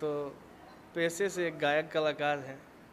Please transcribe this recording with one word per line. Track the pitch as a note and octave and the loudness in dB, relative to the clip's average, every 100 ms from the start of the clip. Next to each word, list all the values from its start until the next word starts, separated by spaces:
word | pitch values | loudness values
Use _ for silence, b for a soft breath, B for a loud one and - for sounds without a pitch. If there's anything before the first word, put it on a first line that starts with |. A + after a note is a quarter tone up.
तो | D3+ D3 C#3+ C#3 - - - - - | -2 -2 -4 -8 -18 -20 -20 -20 -8
पेशे | E3+ E3 E3 G3 | 0 0 2 0
से | F3 E3+ | 0 -2
एक | D#3 | 2
गायक | D3 D3+ D#3 | 4 4 2
कलाकार | D#3+ D#3 D3 D3 D3 | 2 2 2 0 0
हैं, | C3 C3+ - - - | -4 -12 -16 -20 -20